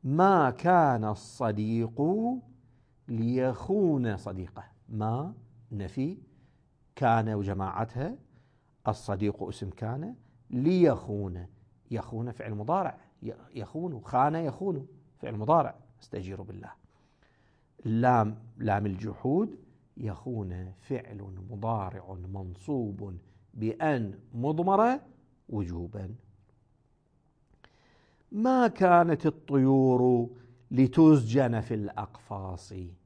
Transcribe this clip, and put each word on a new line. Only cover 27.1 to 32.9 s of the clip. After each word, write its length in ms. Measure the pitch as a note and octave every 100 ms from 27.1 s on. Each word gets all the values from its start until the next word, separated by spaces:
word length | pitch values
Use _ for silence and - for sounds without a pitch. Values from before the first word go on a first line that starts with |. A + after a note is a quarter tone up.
| _ _ _ _ _ - _ _ _ _ _ _
ما 360 | G#3 A#3 C4 A#3
كانت 580 | - F#3 F3 E3+ D#3+ D#3
الطيور 1040 | - - C#3 C3 C3+ C3 B2+ B2+ B2 A#2+ - - - _
لتسجن 920 | B2 C3 E3 D#3+ D3+ A2+ B2 B2+ A#2
في 120 | G#2
الأقفاص 1000 | A2 G2+ - G#2 - - G2+ F#2+ F2+ - F#2+ F2+